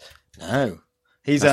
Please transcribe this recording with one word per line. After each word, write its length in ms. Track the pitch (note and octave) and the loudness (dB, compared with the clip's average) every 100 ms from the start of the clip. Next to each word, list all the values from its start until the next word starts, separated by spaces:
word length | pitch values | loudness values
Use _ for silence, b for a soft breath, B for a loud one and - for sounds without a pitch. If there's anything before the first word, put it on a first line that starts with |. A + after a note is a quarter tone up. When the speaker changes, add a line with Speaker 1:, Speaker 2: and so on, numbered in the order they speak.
| b b b - | b b b -16
Speaker 1:
no. 400 | E2 B2+ B2+ E2 _ _ _ _ | -6 -4 -4 -6 _ _ _ _
He's, 200 | - D3 | -2 2
Speaker 2:
That's 100 | C#3+ | 4